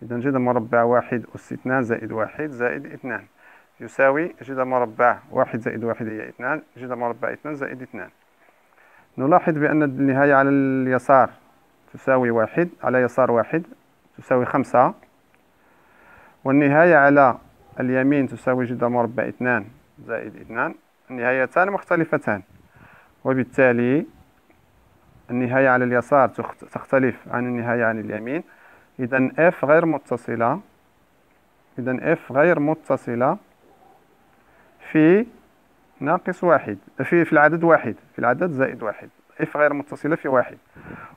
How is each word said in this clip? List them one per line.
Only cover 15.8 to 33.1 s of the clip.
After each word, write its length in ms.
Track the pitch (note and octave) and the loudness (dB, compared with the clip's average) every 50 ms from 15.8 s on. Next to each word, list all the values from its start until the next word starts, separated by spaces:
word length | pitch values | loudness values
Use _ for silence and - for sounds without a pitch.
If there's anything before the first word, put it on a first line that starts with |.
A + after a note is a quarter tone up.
| _ _ _ _ _ _ - - - - _ _ - | _ _ _ _ _ _ -20 -20 -20 -20 _ _ -4
والنهاية 520 | C3+ C3+ C#3+ D3 C#3 C#3+ D3+ E3 F3+ E3+ | 0 2 2 4 4 4 6 6 6 6
على 420 | D3+ C#3 C#3+ C#3+ C#3+ C#3 B2+ A2+ - - _ _ _ _ _ - - | 6 6 6 6 6 6 6 4 0 -6 _ _ _ _ _ -10 -6
اليمين 480 | B2+ B2+ B2+ C3 C3 C#3 D3 C#3+ C3 A#2+ | -4 -2 0 0 2 2 2 2 0 -2
تساوي 380 | B2 A2+ - - B2+ B2+ B2+ | -4 -6 -4 -2 -2 -2 -2
جذر 240 | A#2 B2+ A#2 B2 A#2+ | -4 -4 -2 -2 -2
مربع 380 | A#2+ A#2+ A#2+ A2+ A#2+ A#2+ - B2 | 0 0 -2 -2 -2 -4 -6 -6
اثنان 380 | - - B2 B2 B2 A2+ G#2 G#2+ B2+ _ _ _ _ - - - | -6 -4 -2 -2 -2 -2 -4 -8 -14 _ _ _ _ -20 -12 -10
زائد 280 | A#2 A2+ A2+ A2 - | -8 -8 -8 -12 -14
اثنان، 400 | - - - A2+ A#2 C3 E3 - - _ _ _ _ _ - | -18 -18 -10 -6 -6 -6 -6 -6 -10 _ _ _ _ _ -14
النهايتان 600 | C3 A#2+ A#2+ B2 B2+ C3 C3 B2 - E3 F3+ G3 | -10 -4 -2 -2 0 0 -2 -2 0 0 0 0
مختلفتان، 720 | G3+ F#3 - - F3+ E3+ D#3+ D#3+ - C#3+ - - G#2+ G2 - _ _ _ _ _ _ _ - - - - _ _ _ _ - | -2 -6 -4 -2 -2 -2 0 -2 -4 -4 -2 -4 -4 -4 -6 _ _ _ _ _ _ _ -20 -20 -20 -20 _ _ _ _ -4
وبالتالي 840 | C3 C3 C3 B2+ B2 - - C3+ B2+ A#2+ A#2 A#2+ B2 C3 D3+ A3 D#4+ - - _ _ _ _ _ _ _ _ _ _ _ _ _ _ _ _ _ _ _ _ _ - | -2 -2 -2 -2 -2 0 2 4 4 4 2 2 2 0 0 -2 -4 -10 -20 _ _ _ _ _ _ _ _ _ _ _ _ _ _ _ _ _ _ _ _ _ -8
النهاية 400 | B2 B2 B2+ A#2 B2 C3 C3+ C3 | -4 -4 -2 0 2 2 4 4
على 140 | B2+ B2+ B2+ | 4 2 2
اليسار 440 | B2 B2 B2 A#2 - D3 C#3+ C3 A2+ | 2 0 0 0 2 4 4 4 4
تخت-، 380 | - - A#2 - - - - | 0 -4 -10 -10 -12 -16 -16
تختلف 500 | - - - - - - C3+ C3 B2+ G#2+ - - - | -14 -14 -14 -4 0 0 2 2 0 -2 -4 -8 -8
عن 140 | A#2+ A#2+ B2 | -6 -6 -4
النهاية 400 | B2 B2 A#2+ A#2 A#2+ A#2 A#2+ A#2 | -4 -6 -6 -4 -2 -2 0 0
عن 140 | A2+ A2+ A2 | 0 -2 -2
اليمين. 440 | G#2+ G#2+ G#2 G#2+ A2 A#2+ C3+ E3 F#3+ _ _ _ _ _ _ _ _ _ _ - | -6 -8 -8 -8 -8 -8 -8 -8 -10 _ _ _ _ _ _ _ _ _ _ -8
إذن 320 | C3 A#2 C3+ C3 C3 B2+ | -6 -2 0 0 0 0
F 340 | - - D#3 F3 F3 - - | 0 2 2 2 2 0 2
غير 200 | C3+ D3+ E3 E3+ | 2 4 4 4
متصلة، 760 | E3 D3+ C#3 - - B2+ A#2+ - - A#2+ A2+ A2+ A#2 C#3 G3 G#3 _ _ _ _ _ _ _ _ _ _ _ _ _ _ _ _ _ _ _ _ _ _ - | 2 -2 -4 -4 -6 -8 -8 -6 -6 -4 -2 0 0 -2 -2 -6 _ _ _ _ _ _ _ _ _ _ _ _ _ _ _ _ _ _ _ _ _ _ -8
إذن 360 | A#2+ B2+ C3 B2 - - E3 | -6 -6 -6 -4 -2 -2 -2
F 160 | D#3 - - | -2 -4 -2
غير 280 | A#2+ C3+ D3+ F3 F3 D#3 | 0 2 4 4 4 2
متصلة 800 | C#3+ D3 D#3 D#3 - - C#3 B2+ - - | 0 -2 -2 -4 -4 -4 -4 -4 -4 -6